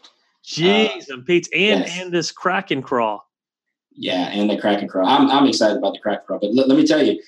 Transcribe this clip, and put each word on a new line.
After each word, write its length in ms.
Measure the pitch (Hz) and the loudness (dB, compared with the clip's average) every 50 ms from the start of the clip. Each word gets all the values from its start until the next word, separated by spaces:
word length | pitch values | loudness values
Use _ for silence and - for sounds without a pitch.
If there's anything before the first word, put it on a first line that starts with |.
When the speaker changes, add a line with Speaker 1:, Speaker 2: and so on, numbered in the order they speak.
| - - _ _ _ _ _ _ _ | -14 -20 _ _ _ _ _ _ _
Speaker 1:
Jeez, 680 | - - 151 165 190 202 214 220 214 - - - 139 | -12 -6 0 2 2 4 4 2 0 -2 -6 -12 -14
Speaker 2:
Uh, 40 | 131 | -16
Speaker 1:
and 120 | 123 131 | -12 -2
Pete's, 220 | 180 175 175 175 - - | 0 0 0 0 -2 -2
and, 260 | 160 196 214 208 180 | -2 0 2 2 0
Speaker 2:
yes. 180 | - - 175 180 | -2 -4 -8 -10
Speaker 1:
and 120 | 185 180 | -8 -4
this 200 | 175 170 156 - | -4 -4 -4 -4
Kraken 500 | - - - 180 185 196 190 - 175 135 | -8 -6 -4 -4 -2 -2 -4 -4 -4 -6
Craw. 380 | 127 - 135 120 113 107 104 - - _ _ _ _ _ _ _ _ _ _ _ _ _ | -4 -2 -2 -2 0 -2 -4 -6 -10 _ _ _ _ _ _ _ _ _ _ _ _ _
Speaker 2:
Yeah, 360 | _ - - - - 90 87 87 | _ -10 -6 -4 -4 -4 -4 -4
and 180 | 98 101 104 107 | -4 -2 -2 -2
the 80 | 101 90 | -2 -2
Kraken 300 | - 104 101 98 98 - | 0 -2 -2 -2 -4 -4
Craw. 180 | - 92 92 | -4 -2 0
I'm, 240 | 123 135 139 135 - | 2 4 4 4 4
I'm 160 | 135 143 139 | 4 4 4
excited 300 | 117 110 - 113 107 101 | 2 4 2 2 2 2
about 160 | - 98 98 - | 0 -2 -4 -4
the 60 | - | -4
Kraken 240 | - 101 101 - - | -6 -6 -6 -6 -6
Craw, 120 | - 95 92 | -8 -6 -4
but 80 | 104 104 | -2 0
l-, 180 | 117 135 135 | 2 2 4
let 100 | 131 139 | 4 4
me 80 | 156 143 | 4 4
tell 180 | - 156 151 131 | 4 4 4 2
you, 160 | 110 - - - | 2 0 -2 -8